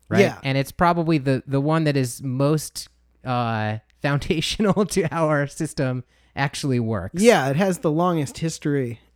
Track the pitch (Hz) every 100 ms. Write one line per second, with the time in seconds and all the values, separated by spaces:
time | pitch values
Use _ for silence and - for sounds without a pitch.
0 | - 190 185 98 139 135 139 - 175 175
1 | 160 156 135 131 - 135 143 160 151 139
2 | 127 - 139 127 139 160 - - - _
3 | _ _ 127 123 117 110 107 107 _ _
4 | 143 143 - 160 - - 214 185 214 190
5 | 160 165 156 147 143 - 156 - 131 127
6 | - _ _ - 139 - 143 123 113 107
7 | 90 170 226 196 135 139 196 175 165 151
8 | 180 170 139 - 165 - 156 143 123 110
9 | _